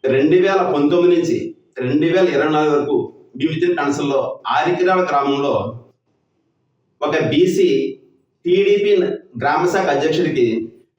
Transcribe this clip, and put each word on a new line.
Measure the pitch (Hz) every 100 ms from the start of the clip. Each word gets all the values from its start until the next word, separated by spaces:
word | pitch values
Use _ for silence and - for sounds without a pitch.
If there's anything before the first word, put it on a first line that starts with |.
రెండు | - 131 151
వేల | 180 196 190 175
పంతొమ్మిది | 147 147 175 175 170
నుంచి | - - - - _ -
రెండు | 127 147
వేల | 165 185 175
ఇరవై | 139 151
నాలుగు | 151 151 143
వరకు | 143 - - - _ 127
మీ |
విద్యుత్ | 156 160 175 165
కౌన్సిల్లో | 143 139 143 135 113 - 113
ఆరికిరాల | 139 160 180 180 185
గ్రామంలో | 170 143 143 139 139 - 113 - - _ _ _ _ _ _ _ _ _ _ _
ఒక | 151 160
బీసీ | 123 147 185 - 175 135 - - _ _ _ _
టీడీపీ | 175 185 202 208 208 196 180 - - 120
గ్రామ | 139 180
శాఖ | 180 196
అధ్యక్షుడికి | 170 139 156 175 165 131 117 110 110 - _